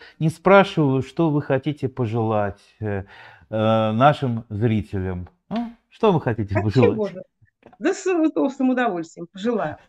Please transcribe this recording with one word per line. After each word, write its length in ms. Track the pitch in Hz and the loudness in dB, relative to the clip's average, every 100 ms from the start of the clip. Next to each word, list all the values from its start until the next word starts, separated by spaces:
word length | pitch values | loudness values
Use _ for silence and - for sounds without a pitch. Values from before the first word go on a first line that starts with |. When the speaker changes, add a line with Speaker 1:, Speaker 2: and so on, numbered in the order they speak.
| - - | -10 -4
Speaker 1:
не 120 | 156 | -4
спрашиваю, 720 | - 185 196 196 - 147 131 | 0 6 6 6 2 2 2
что 280 | 127 - 165 | -2 0 0
вы 120 | 147 | 0
хотите 460 | 147 135 151 143 131 | 0 -2 -2 -6 -6
пожелать, 720 | 127 120 117 110 110 101 95 _ - | -4 -2 0 0 0 -2 -6 _ -10
э, 240 | 107 101 | -6 -6
э, 0 | 95 - - - - | -8 -16 -20 -20 -8
нашим 920 | 110 110 110 110 110 139 147 135 117 113 | -2 2 2 2 4 4 4 -2 -4 -6
зрителям. 800 | 107 117 110 98 101 92 90 90 _ - | -2 0 0 -2 -6 -6 -6 -10 _ -10
Ну, 260 | 214 233 - _ | -8 -8 -12 _
что 220 | - 220 | -2 2
вы 80 | 165 | 2
хотите 340 | - 113 101 | 0 -4 -2
Speaker 2:
Хочу, 80 | 101 | -2
Speaker 1:
пожелать? 320 | 101 113 120 | 0 4 4
Speaker 2:
Боже. 280 | 220 208 82 - _ _ _ - - | 2 -6 -8 -20 _ _ _ -20 -4
Да 160 | 247 | -2
с, 100 | 381 370 | -2 -2
с 540 | 359 311 320 285 254 | 0 0 0 -2 0
удовольствием 680 | 254 254 240 175 165 - 170 | 0 0 -2 -4 -8 -14 -18
пожелаю. 460 | 190 214 233 160 - | -8 -4 -4 -4 -8